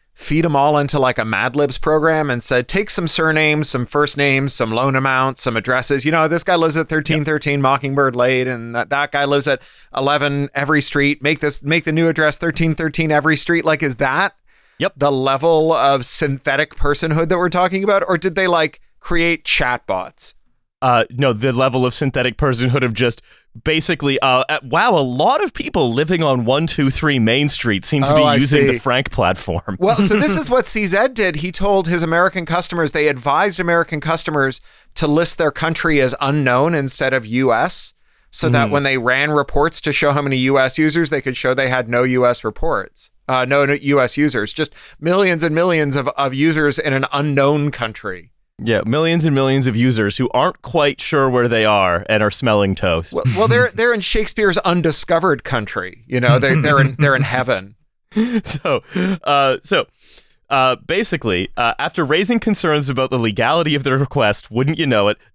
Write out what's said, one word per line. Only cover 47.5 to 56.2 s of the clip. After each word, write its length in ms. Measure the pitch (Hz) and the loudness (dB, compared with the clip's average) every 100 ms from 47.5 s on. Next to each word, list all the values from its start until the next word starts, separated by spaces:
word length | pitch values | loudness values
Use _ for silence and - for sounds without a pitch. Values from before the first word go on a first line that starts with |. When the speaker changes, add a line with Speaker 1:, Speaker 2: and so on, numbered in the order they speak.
| 147 147 | 2 0
Speaker 1:
country. 580 | - 117 110 104 90 - _ _ - | -4 -8 -8 -12 -12 -14 _ _ -8
Speaker 2:
Yeah, 200 | 113 110 107 | -2 0 0
millions 380 | 139 165 170 | 0 2 2
and 120 | 156 135 | 2 2
millions 320 | 135 135 127 | 2 2 0
of 80 | 110 | 2
users 400 | 127 113 104 - | 2 2 0 -2
who 120 | 127 | -2
aren't 320 | 123 160 - | 0 -2 -2
quite 380 | - 160 147 139 | -4 0 0 -2
sure 300 | - 151 135 | -2 0 2
where 160 | 123 120 | 2 2
they 180 | 113 | 2
are 400 | 107 104 92 87 101 | 4 4 4 2 0
and 160 | 107 | 0
are 60 | 104 | 0
smelling 420 | - 120 104 98 | 0 0 2 2
toast. 380 | 92 95 82 85 | 0 0 0 -2
Speaker 1:
Well, 100 | 82 127 117 | -4 -2 2
well, 100 | 220 | 4
they're, 240 | 233 247 | 4 2
they're 240 | 202 233 | 0 0
in 60 | 233 | 0
Shakespeare's 580 | 185 220 214 - 208 190 | -2 -2 -2 0 0 0
undiscovered 840 | 185 175 160 - - 170 180 143 | 0 0 0 -2 -2 0 2 -2
country. 580 | - 123 104 - 92 - - | -2 -6 -4 -8 -10 -12 -6
You 100 | |
know, 220 | 127 | 0